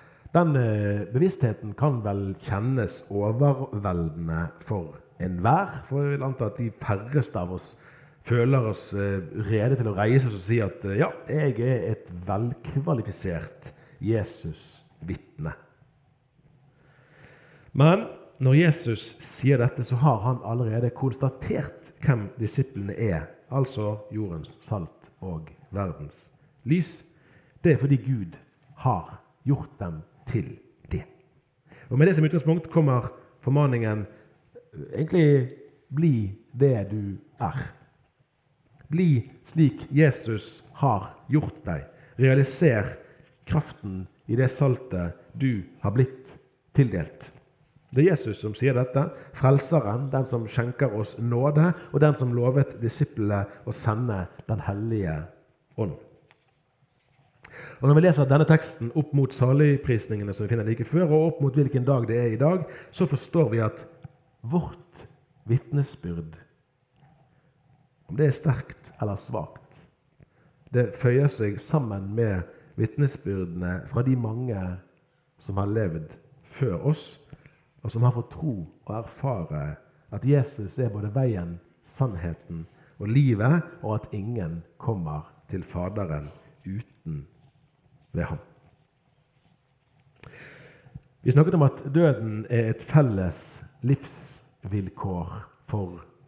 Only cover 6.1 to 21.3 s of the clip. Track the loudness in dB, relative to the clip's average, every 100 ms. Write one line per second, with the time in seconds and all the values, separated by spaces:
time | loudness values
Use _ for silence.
6.1 | -2 -4 -4 -6 -4 -8 -8 -4 -4 0
7.1 | -2 -2 -4 -6 -8 -12 -20 -20 -20 -20
8.1 | _ -2 2 4 2 2 -4 -8 -4 -2
9.1 | -4 -6 -8 -2 0 2 0 0 0 4
10.1 | 4 2 -4 -2 0 0 -4 -6 0 0
11.1 | -2 -6 -2 0 0 0 0 -2 -6 -8
12.1 | -12 -4 -2 -2 -6 -6 -4 -2 -2 -4
13.1 | -8 -6 -6 -8 -16 -20 -20 -20 -8 -2
14.1 | 0 -2 -8 -12 -14 -18 -20 _ _ -10
15.1 | -10 -12 -12 -10 -10 _ _ _ _ _
16.1 | _ _ _ _ _ _ _ _ _ _
17.1 | _ -20 -20 _ _ -10 4 6 6 0
18.1 | -12 -20 _ 4 6 6 2 -2 -6 -8
19.1 | -18 -20 -2 2 4 2 0 -4 2 4
20.1 | 4 0 -2 -4 -2 0 0 -2 -2 -4
21.1 | 0 -4